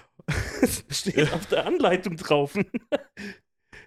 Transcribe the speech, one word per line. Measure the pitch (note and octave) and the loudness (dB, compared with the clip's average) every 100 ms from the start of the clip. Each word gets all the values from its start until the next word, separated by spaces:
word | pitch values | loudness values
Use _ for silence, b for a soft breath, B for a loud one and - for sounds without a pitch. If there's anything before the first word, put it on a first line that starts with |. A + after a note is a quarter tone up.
| B - - | B -10 -4
<laughs> | - - - - - - | -2 -4 0 0 0 -6
Steht | - F#3+ - D3+ | -6 -2 2 2
auf | E3+ - | 0 0
der | D#3+ E3 | 0 0
Anleitung | E4+ G3+ F3+ F#3 E3 | 2 4 2 0 -4
drauf. | - D3 C#3+ G3+ | 2 2 2 -2
<laughs> | F3+ A#3 - C#4+ - - G3+ - _ _ _ B | -2 -6 -4 -6 -6 -14 -14 -14 _ _ _ B